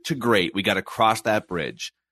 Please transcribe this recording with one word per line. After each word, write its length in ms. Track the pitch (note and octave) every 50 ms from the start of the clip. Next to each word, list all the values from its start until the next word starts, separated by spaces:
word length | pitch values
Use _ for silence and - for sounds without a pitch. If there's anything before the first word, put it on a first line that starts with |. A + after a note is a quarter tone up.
| -
to 100 | - E3
great, 400 | C3 A#2+ A#2+ A2+ G2+ F2+ - -
we 80 | G2 F#2+
gotta 200 | A2 G2+ F#2 -
cross 400 | - - - A2+ A2 A2 - -
that 260 | A#2 G#2+ G#2+ G#2 -
bridge. 440 | F#2 E2+ D2+ B1 A#1+ - - - - _ _ _